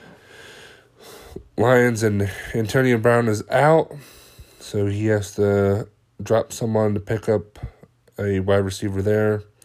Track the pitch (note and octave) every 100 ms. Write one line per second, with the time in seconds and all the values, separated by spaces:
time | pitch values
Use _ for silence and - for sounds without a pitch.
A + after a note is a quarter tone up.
0 | - - - - - - - - _ _
1 | - - - - - - A2+ B2+ A#2+ A2+
2 | A2 G2+ G2 - - A#2+ A2 C3+ C3 A#2
3 | A#2 A#2+ A#2 G#2+ - B2+ C#3+ D#3+ - D3
4 | - - - - - - - G#2+ G2+ G2+
5 | A2 G#2+ G2+ - G2+ G2+ G2 G2+ G#2+ _
6 | _ - G2+ A2+ - - A#2 A2 G#2+ G#2
7 | F#2+ A2+ - G#2+ - - - - - _
8 | _ - G2+ F#2+ F#2+ G2 F#2+ F#2+ G#2 F#2+
9 | G2 G#2 G#2+ G#2+ - _